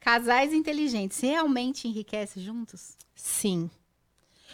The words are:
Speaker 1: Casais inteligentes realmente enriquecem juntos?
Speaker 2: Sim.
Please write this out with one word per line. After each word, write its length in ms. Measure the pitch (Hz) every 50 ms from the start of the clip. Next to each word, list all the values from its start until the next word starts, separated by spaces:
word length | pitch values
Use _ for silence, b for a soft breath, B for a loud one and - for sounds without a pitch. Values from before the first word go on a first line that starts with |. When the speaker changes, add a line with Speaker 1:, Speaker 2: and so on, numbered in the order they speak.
Speaker 1:
Casais 520 | - 240 233 240 240 233 240 247 269 294 311
inteligentes 680 | 311 311 320 302 294 302 285 240 214 196 190 - -
realmente 680 | - 254 294 330 320 294 269 247 247 254 277 - - 233
enriquecem 540 | 220 214 208 - - 214 208 202 - 196 185
juntos? 520 | 196 220 240 226 - - 180 - - - - - _ _
Speaker 2:
Sim. 560 | - - - - - - 208 180 170 165 170 - _ _ _ _ _ _ _ _ _ B B B B B B